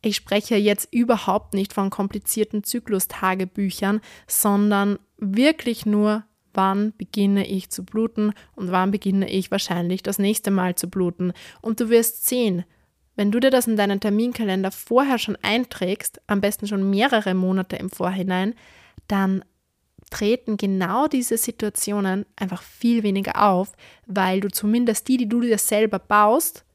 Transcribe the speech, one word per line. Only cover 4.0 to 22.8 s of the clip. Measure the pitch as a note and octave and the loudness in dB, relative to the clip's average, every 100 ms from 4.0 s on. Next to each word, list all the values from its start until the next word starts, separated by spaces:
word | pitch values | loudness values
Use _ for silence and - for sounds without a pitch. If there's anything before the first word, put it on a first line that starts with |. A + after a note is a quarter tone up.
| - - _ | -4 -20 _
sondern | - G#3+ G3+ G#3 G3+ G3+ G3+ _ _ | -2 2 4 4 2 2 -2 _ _
wirklich | G3+ G3 C#4 D#4 - A#3 G#3+ | -4 2 4 2 -2 -4 0
nur, | G#3 G#3 G#3+ G#3 _ _ | 2 2 0 -4 _ _
wann | - F#3+ G3 G#3+ - | 0 0 2 -2 -4
beginne | - - G3+ G3+ G3 | -8 0 2 2 0
ich | F#3+ - | -4 -6
zu | - | -12
bluten | F#3 A3 A3+ A3 G#3 G#3 - | -6 -4 -2 0 -2 -2 -14
und | - F3+ | -10 -2
wann | F#3 F#3 | 0 0
beginne | G3+ G3 G3 G3 | 0 0 0 0
ich | F#3+ F#3 | -2 -2
wahrscheinlich | G3 - F3 F3 F#3 | -4 -2 -2 -2 -2
das | - G3 | -4 0
nächste | G3 A3 - | 0 0 0
Mal | G3 F3+ | 0 0
zu | F3+ F3+ | -2 -6
bluten. | F#3+ F3+ F3 F3+ F3 - - | -2 -2 -2 -4 -4 -14 -12
Und | - A3 | -6 -4
du | A3+ | 4
wirst | A#3 A#3 - - | 4 4 -2 -4
sehen, | B3 A#3 F3+ F3+ _ _ _ _ - | 0 0 0 -6 _ _ _ _ -2
wenn | G#3 | 0
du | A3+ | 4
dir | C4+ | 4
das | B3+ A#3 | 4 2
in | G#3+ | 0
deinen | G3+ G3+ | 0 0
Terminkalender | G#3+ G#3 A#3+ A#3+ G#3+ F#3+ F#3+ | 0 0 0 -2 -2 0 -2
vorher | - - A#3 C#4 B3 | -6 0 2 2 0
schon | - - | -2 -4
einträgst, | - A3 B3 - F3+ G3+ - - - | -2 -2 -2 -4 -4 -4 -6 -12 -4
am | G3+ | 0
besten | G3+ G#3 G3+ | 0 -2 -6
schon | G3+ F#3+ | -2 0
mehrere | G3 C4 A#3+ G#3 | 2 2 2 0
Monate | F#3 F#3 F#3+ F3+ F#3 | 0 0 0 -2 -6
im | F#3 | -8
Vorhinein, | - F#3 F#3+ F#3 F#3 G3 A#3+ - - - - _ | -6 -4 -2 -2 -2 -2 -6 -14 -20 -20 -20 _
dann | G3 F#3+ F#3+ - _ _ _ _ - - | 0 0 0 -6 _ _ _ _ -20 -16
treten | - G#3 B3 - G#3 | -4 0 0 0 -2
genau | G3+ F#3+ F3+ G#3+ D4+ | 0 0 0 0 0
diese | C4+ A#3+ A3+ | 0 0 -2
Situationen | - - G#3+ - - G#3 F#3+ F#3+ G#3 - | -2 -4 -6 -4 -4 -2 0 -2 -4 -8
einfach | F#3+ F3 | -8 -8
viel | - - | -12 -4